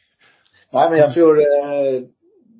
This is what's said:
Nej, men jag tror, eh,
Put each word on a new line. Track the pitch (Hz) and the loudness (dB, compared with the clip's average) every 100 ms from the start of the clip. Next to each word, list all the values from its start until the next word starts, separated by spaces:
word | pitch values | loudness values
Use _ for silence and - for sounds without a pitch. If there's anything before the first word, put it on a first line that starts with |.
| _ _ _ _ _ _ _ | _ _ _ _ _ _ _
Nej, | 131 165 | -2 0
men | 160 | 2
jag | 147 | 0
tror, | 165 160 151 | 2 2 2
eh, | 147 143 143 143 135 127 123 _ _ 381 _ | 2 -2 -4 -4 -4 -6 -10 _ _ _ _